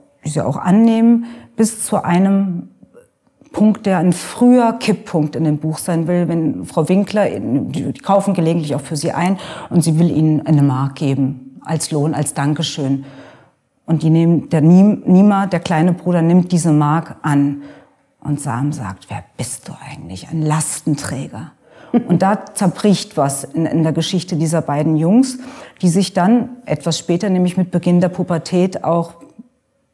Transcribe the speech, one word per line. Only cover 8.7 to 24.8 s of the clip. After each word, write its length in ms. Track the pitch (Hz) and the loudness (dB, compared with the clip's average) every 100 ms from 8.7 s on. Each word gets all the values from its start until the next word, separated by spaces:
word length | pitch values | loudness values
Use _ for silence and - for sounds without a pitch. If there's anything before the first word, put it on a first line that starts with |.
auch 80 | 143 | -6
für 140 | - 156 | -6 -6
sie 160 | 156 | -4
ein 260 | - 175 190 - - - | -2 -2 -2 -6 -16 -2
und 120 | 175 | 0
sie 160 | 160 156 | 2 2
will 120 | 170 | 2
ihnen 360 | 151 156 151 - | 2 2 2 2
eine 160 | 151 | 2
Mark 340 | 143 127 135 - | 2 0 -4 -4
geben 640 | 143 135 135 127 - - | -4 0 -2 -4 -14 -16
als 260 | - 160 - | -6 -6 -4
Lohn, 220 | 151 147 | -2 -2
als 220 | 143 147 | -2 -4
Dankeschön. 720 | - 143 151 160 - 135 135 135 - - - _ _ _ _ - | -2 -2 -2 -4 -4 -4 -4 -6 -20 -20 -20 _ _ _ _ -4
Und 160 | 165 | 0
die 80 | 160 | 2
nehmen, 400 | 160 165 165 - | 4 4 2 0
der 100 | 165 | 2
Nim-, 440 | 151 180 202 208 - | 6 6 6 4 4
Nima, 400 | 185 208 196 196 | 6 6 4 0
der 140 | 170 | -2
kleine 340 | - 165 175 | -2 0 2
Bruder, 260 | 175 - 175 | 0 0 0
nimmt 320 | 165 175 175 | 4 2 2
diese 180 | 175 160 | 0 2
Mark 460 | 147 147 160 160 - | 2 2 0 -4 -8
an 400 | 160 143 143 143 - - - _ _ _ | -2 0 0 -2 -12 -20 -20 _ _ _
und 220 | - 143 | -6 -6
Sam 300 | 147 117 143 | -4 -4 -4
sagt, 340 | - 101 95 - | -4 -8 -12 -12
„Wer 160 | 104 - - | -14 -14 -12
bist 300 | - - - | -10 -12 -14
du 40 | - - | -18 -18
eigentlich? 380 | - - 92 - | -18 -14 -14 -8
Ein 140 | 165 | -4
Lastenträger.“ 1120 | 156 156 156 - - 143 - 131 143 - 156 _ _ - - | -2 -2 -4 -6 -4 -4 -4 -10 -10 -12 -16 _ _ -20 -4
<laughs> 160 | 240 233 | -2 2
Und 120 | 170 | 2
da 200 | 190 214 - | 2 0 -4
zerbricht 640 | - 190 - 208 175 - - | -2 -2 0 2 2 0 -2
was 280 | 139 139 | -2 -2
in, 200 | - 160 | -8 -4
in 200 | 160 160 | -2 0
der 80 | 160 | 0
Geschichte 440 | 156 160 185 - 160 | 0 -2 -4 -4 -4
dieser 240 | 160 165 | -2 -2
beiden 360 | 151 147 | -2 -2